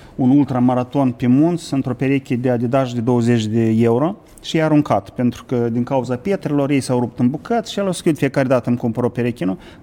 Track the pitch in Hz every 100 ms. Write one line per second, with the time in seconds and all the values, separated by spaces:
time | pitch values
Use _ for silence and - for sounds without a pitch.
0 | - - 127 143 135 127 127 123 123 143
1 | 131 120 123 131 165 165 - 135 127 123
2 | 135 139 135 123 127 120 120 135 127 120
3 | 117 123 117 120 107 113 113 110 117 120
4 | 160 208 - - - 160 156 151 143 104
5 | - - 123 - - 123 117 120 120 135
6 | 120 123 196 190 147 143 139 139 - 123
7 | 120 - 123 151 - 233 - - 196 175
8 | 170 147 135 143 127 127 120 120 123 117
9 | 117 123 120 117 - - - -